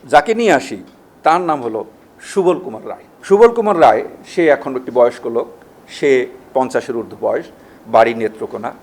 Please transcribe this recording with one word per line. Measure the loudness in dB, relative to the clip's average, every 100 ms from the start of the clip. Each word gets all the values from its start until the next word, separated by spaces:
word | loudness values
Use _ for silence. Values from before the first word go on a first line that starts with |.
| 2
যাকে | 2 2
নিয়ে | 0 2
আসি | 0 -2 -14 -16 _ _ _
তার | 0 0
নাম | -2 -4
হলো | -4 -8 -10 _ _ _
সুবল | -8 -2 0 -2
কুমার | -6 -14 -14
রায়। | -16 _ _
সুবল | 0 4 6
কুমার | 4 -2 4
রায়, | 4 4 -2 -14 -10 -2
সে | 2
এখন | 2 -2 -8
একটি | -4
বয়স্ক | 2 2 0 -6
লোক, | -6 -6 -14 -20 _ -20
সে | -4 0 0 0 -10 -8
পঞ্চাশের | -4 -2 -4 -4 -10
ঊর্ধ্ব | -10 -8
বয়স, | -4 -4 -8 -20 -20 -20 0
বাড়ি | 2 2
নেত্রকোনা। | 0 -6 -6 -12 -10 -12 -14